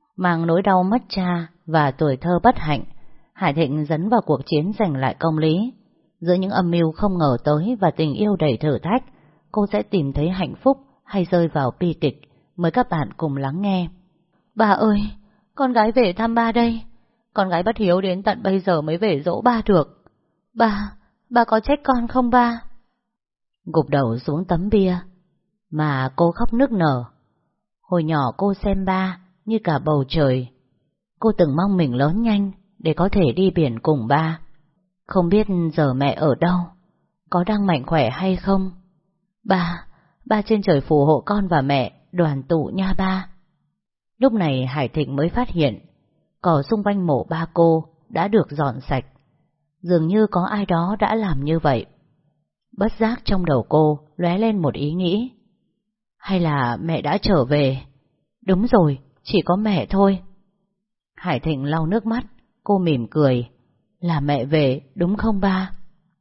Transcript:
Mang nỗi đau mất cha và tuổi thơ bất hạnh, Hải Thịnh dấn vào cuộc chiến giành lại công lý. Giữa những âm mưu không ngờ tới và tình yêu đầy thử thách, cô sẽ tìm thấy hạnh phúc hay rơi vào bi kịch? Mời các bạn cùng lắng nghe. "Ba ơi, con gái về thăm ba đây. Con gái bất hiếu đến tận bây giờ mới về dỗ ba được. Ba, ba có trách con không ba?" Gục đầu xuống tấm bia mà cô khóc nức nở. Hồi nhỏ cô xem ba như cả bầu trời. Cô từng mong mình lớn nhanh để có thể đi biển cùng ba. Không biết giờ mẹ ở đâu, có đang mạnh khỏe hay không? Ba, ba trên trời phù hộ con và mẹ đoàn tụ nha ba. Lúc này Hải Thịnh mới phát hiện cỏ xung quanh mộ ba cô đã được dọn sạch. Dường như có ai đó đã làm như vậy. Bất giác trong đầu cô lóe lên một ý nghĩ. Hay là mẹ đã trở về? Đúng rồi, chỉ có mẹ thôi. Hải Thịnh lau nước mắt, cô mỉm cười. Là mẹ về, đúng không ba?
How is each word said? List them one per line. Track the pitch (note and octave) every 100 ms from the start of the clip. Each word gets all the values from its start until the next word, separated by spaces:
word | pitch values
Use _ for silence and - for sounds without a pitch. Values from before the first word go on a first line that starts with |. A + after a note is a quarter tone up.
| _ -
Mang | F3+ E3 E3
nỗi | E3
đau | G3 F#3
mất | F#3 A#3+ -
cha | - F3+ F3 E3 _ -
và | D#3 C#3+
tuổi | C3 D#3 C3
thơ | E3 F3
bất | A#3 B3+
hạnh, | D3+ C#3 - - - - _
Hải | - F3+
Thịnh | C#3+ D3 D3+ D3
dấn | D#3 F#3+
vào | A#3 -
cuộc | C#3 -
chiến | D3+ F3 G3+
giành | G3+ C3+
lại | C3 -
công | E3 D#3
lý. | D#3+ E3 A#3+ - _ _ _ -
Giữa | E3+
những | F3+ F#3+
âm | G3 F3
mưu | E3+ E3
không | D#3 G#3 F3+
ngờ | D3 A#2+
tới | - D3+ F#3+ A#3+
và | F3+
tình | - D#3+
yêu | C3+ G#3 F#3+
đầy | D3+ A2+
thử | D3+ B2+
thách, | E3 A#3+ - _ _ _ _
cô | - G#3
sẽ | G#3
tìm | - G3 C#3
thấy | D3 D#3
hạnh | F#3 F#3 -
phúc | C4+ C4+ _ _
hay | - G3+ E3+
rơi | F3 E3
vào | D3+ C3 -
bi | F3 D#3
kịch? | C#3+ - _ _ _ -
Mời | E3+
các | B3 B3
bạn | E3 C#3+ -
cùng | D#3 C#3
lắng | C3+ D#3+
nghe. | G3+ F#3 E3+ - _ _ _ _ _
"Ba | - A3
ơi, | F#3+ A3 G#3 - - - _ _
con | - C4+
gái | A#3+ G#3+
về | A3+ G#3
thăm | F3+ A3+
ba | A3+ A3+
đây. | A#3 A#3 A3+ - - _ _ _
Con | - F#3+
gái | F3
bất | F#3+ A3+
hiếu | G3+ F3+
đến | F#3+ F#3
tận | G3+ F3
bây | G3 F#3+
giờ | F#3+ E3
mới | D#3 E3+
về | G#3+ D3
dỗ | E3 -
ba | A#3+ A#3 G#3
được. | F#3 C#3+ _ _ _ _ _ _
Ba, | A3+ A3+ G3+ G#3 - _ _ -
ba | B3
có | A#3 A3
trách | G#3+ C#4+
con | C#4+ B3+ A#3
không | B3+ B3
ba?" | B3 A#3+ A#3 - - _ _ _ _ _ _ _ _ F3
Gục | D#3+ C#3
đầu | C#3+ B2 A#2
xuống | - D3+
tấm | F#3 E3+ G3+
bia | G#3+ F#3 F3+ - _ _ _ _ _ -
mà | D3+ D3+ C3+ C3 C3
cô | E3+
khóc | E3+ -
nức | A#3 C4
nở. | G#3+ D#3+ B2+ A#2 _ _ _ _ _ _ _
Hồi | - F3+
nhỏ | D#3 D#3 B2+ -
cô | G3+
xem | G3 G3+ G3
ba | F#3+ F#3+ F#3+ F3 _ _
như | - A3
cả | F#3 C#3+
bầu | C#3+ D3 C3+
trời. | D#3+ C#3 B2+ B2 _ _ _ _ _ _ -
Cô | A3 G#3
từng | D#3+ C#3+
mong | G3 F#3+
mình | D3+
lớn | A#2+ D3 G3
nhanh | A#3 G#3 G3 - _ _
để | D#3+
có | D3+ F#3+
thể | G#3 D3+ C#3
đi | F#3+
biển | E3+ C#3+ A2+
cùng | - D3+ A2+
ba. | C#3+ D#3+ D#3+ - - _ _ _ _ -
Không | F#3+ E3+
biết | G3+ G#3 F3+ E3 D3
giờ | C#3+
mẹ | B2+ C#3
ở | - D3+
đâu, | A#2+ F3 F3+ F3 - _ _ _ _ -
có | F3
đang | F3+ G#3 G3
mạnh | D#3 C3
khỏe | D#3+ A#2
hay | B2+ F#3+ F3+
không? | F#3+ G3 F#3+ - _ _ _ _ _ _
Ba, | - F#3 E3+ F3 - - _ _ -
ba | G#3+
trên | G3+ A3
trời | G3 C#3+
phù | - D3+
hộ | C#3+ D3 -
con | G#3 F#3+
và | D#3+
mẹ | C3+ C#3 A#2+ _ _
đoàn | F3+ D#3+ C#3
tụ | C3 E3 C3
nha | F#3+ F#3 -
ba. | F#3+ F#3+ F#3 - _ _ _ _ _ _ _ -
Lúc | B3+
này | A3 E3 C3 B2+
Hải | C#3+ B2
Thịnh | D#3 D3 C#3
mới | E3
phát | A#3 B3
hiện | F3 C#3+ G#2 - _ _ _ _ _
cỏ | F3+ D#3 C#3
xung | A3
quanh | G3+ G3+ F3
mộ | C3+ -
ba | E3 E3
cô | - E3 D#3+ D#3+ _ _
đã | - G3
được | G#3+ D3
dọn | C#3+ C#3+ B2
sạch. | - C3+ - _ _ _ _ _ _ _
Dường | F3 F3 D#3+
như | G#3 G#3
có | F3+ F3+
ai | G#3 G3
đó | E3 F3 G#3+
đã | G#3
làm | A3+ G3+ C#3
như | C#3+ E3
vậy. | D#3 A#2+ - _ _ _ _ _ _ _ _ -
Bất | G#3 -
giác | A3 A#3+
trong | - G3
đầu | F3 C3+ -
cô | D3+ D3+ D3 _ -
lóe | F3 F#3
lên | A3+ G#3+
một | D3+
ý | D3 D3
nghĩ. | E3+ F3+ G3+ B3 _ _ _ _ _ _ _ _ _
Hay | - F#3+
là | E3 C#3+ B2 A#2
mẹ | D#3+ D#3+
đã | C#3+ F#3
trở | - F3
về? | B2 D3 C3+ C3 - _ _ _ _ _ -
Đúng | F#3 A#3+
rồi, | A3 D#3 C#3 _ _
chỉ | - G3
có | D3+ F#3
mẹ | G#3+ F#3 G#2+
thôi. | G3 G3 F#3+ - - _ _ _ _ _ _ _ -
Hải | F3+ B2+
Thịnh | D#3 C#3
lau | C#3+ D#3+ D#3
nước | A3 A3
mắt, | A#3 - - _ _
cô | - G3
mỉm | F3 C#3 A2+
cười. | D#3 C#3+ B2+ A#2+ _ _ _ _ -
Là | F3 D#3
mẹ | C#3+ C#3+
về, | C#3 D#3 F3 E3+ -
đúng | - F3 G3+
không | A3 G3+
ba? | G3 F#3 F#3+ - - _ _ _